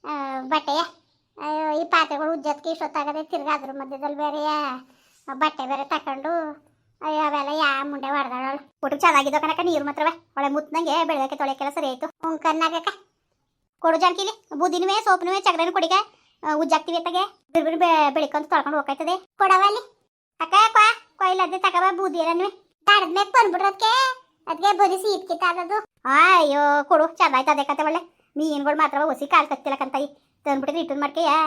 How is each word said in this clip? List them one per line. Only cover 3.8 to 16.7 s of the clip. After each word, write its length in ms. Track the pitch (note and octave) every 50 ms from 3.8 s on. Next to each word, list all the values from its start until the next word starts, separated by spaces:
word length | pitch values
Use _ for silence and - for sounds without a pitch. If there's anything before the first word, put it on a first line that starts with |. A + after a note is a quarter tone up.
| C4+ C4 C#4 C4+ C#4 D4 D4
ಬೇರೆ, 280 | C#4+ D4 D4 D4 D4+ D4
ಆ, 300 | D4+ D4+ D4+ D4 C#4 B3+ B3+ C4 _ _ _ _ _ _ _ _ - C#4
ಬಟ್ಟೆ 320 | C4 D4+ D4+ D4+ - C4
ಬೇರೆ 180 | B3+ C#4 C4+ C#4
ತಕೊಂಡು, 440 | C#4 E4 D4+ - D4 C#4 C4+ C4+ D#4 E4+ E4+ D#4+ D4+ D4 D4+ _ _ _ _ _ _ _ _
ಅಯ್ಯೋ, 200 | - D#4 D4+ D4+
ಅವೆಲ್ಲ 260 | D#4 D4+ D4 D4 C#4 C#4
ಯಾ 360 | D4 D#4 D#4 C#4+ C4+ C4+ C#4
ಮುಂಡೆ 220 | C#4+ C#4+ C#4 C4+
ಹೊಡ್ದಾಳಲ್ಲ. 520 | C4+ C#4+ C#4+ C#4 B3+ B3 B3+ C4 C4+ C4+ D4 - _ _ _
ಒಟ್ಟು 180 | - C4+ C4+ C#4+
ಚೆನ್ನಾಗಿದ್ದೋ 400 | F#4+ E4+ D#4 C#4+ C#4 C#4+ C4+ D4+
ಕನಕ, 200 | D4+ D#4 D#4 -
ನೀರು 220 | E4 F4 E4 D4+ C#4+
ಮಾತ್ರವೇ. 260 | C#4+ C#4+ - D4+ D#4+ E4+ E4+ _ _ _
ಒಳ್ಳೆ 120 | C#4 C#4 C#4
ಮುತ್ನಂಗೆ 560 | C#4 D4 D4+ D4 D4+ D#4+ E4+ D#4+ C#4+ E4 E4
ಬೆಳಗ್ಗೆ 320 | D4+ D#4+ C#4 C4+ C4+ D4+
ತೊಳೆಯಕ್ಕೆಲ್ಲ 360 | C#4+ D4 C4+ C4+ C4+ C#4 C#4
ಸರಿ 140 | C#4+ E4+ D4
ಆಯ್ತು. 200 | C4+ B3+ B3+ -
ಹ್ಞೂ 320 | D4+ - _ - D#4+ D#4+ D#4
ಕಣ್ಣಾಗಕ್ಕ. 500 | - E4 D#4 D#4+ E4 D#4+ E4 E4 E4+ G4+ G4 - _ _ _ _ _ _ _ _ _ _ _ _ _ _ _ _
ಕೊಡು 180 | - E4 D#4+ E4
ಜಾನಕಿಲಿ, 600 | F4+ F4+ F4+ F#4 G4 G4 A4 - _ _ D#4 C#4+
ಬೂದಿನವೇ, 420 | E4 F4+ D#4 F4+ F4+ F#4+ G4 G#4+ A4
ಸೋಪ್ನವೇ, 360 | G#4+ F#4 F#4 F#4 F4 F#4 G4
ಚಗಡನೂ 320 | F#4+ G#4 F4 E4 E4 F4
ಕೊಡಿಗ. 200 | F4 F#4+ E4+ D#4+ F#4 G4 G#4+ - _ _ _ _ _ _ -
ಆ, 100 | D4+ D4+
ಉಜ್ಜಾಕ್ತಿವಿ 440 | D4+ D#4+ C#4